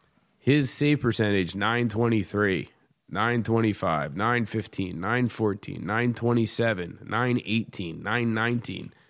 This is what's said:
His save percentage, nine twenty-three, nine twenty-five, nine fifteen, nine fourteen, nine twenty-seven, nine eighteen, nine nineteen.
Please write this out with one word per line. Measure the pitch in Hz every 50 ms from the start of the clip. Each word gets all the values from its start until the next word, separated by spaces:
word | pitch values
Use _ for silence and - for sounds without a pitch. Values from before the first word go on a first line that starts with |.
| _ _ _ _ _ _ _ _
His | _ 123 143 151 135 120
save | - - 147 147 147 135
percentage, | - 117 107 - 107 104 101 95 90 85 98
nine | 101 101 110 117 120 120 110
twenty-three, | 95 113 120 117 113 107 90 - - 101 104 98 92 76 - - _ _ _ _ _ _ _ -
nine | 82 98 110 117 120 120
twenty-five, | 104 113 113 113 113 107 95 - 101 87 80 76 71 71 69
nine | 92 107 117 120 120 110
fifteen, | - - 110 - - - - 95 90 85 82
nine | 92 107 120 123 123 113
fourteen, | - - 113 104 98 101 - - 90 80 -
nine | 90 107 117 123 123 113
twenty-seven, | - 117 120 120 117 113 107 - - 117 113 107 90 87 82 - - - -
nine | 107 117 123 123 120 120 -
eighteen, | - 110 113 101 - - - 139 135 - 117 -
nine | 101 113 120 120 117
nineteen. | 110 110 113 120 120 117 - - 92 - - - - _ _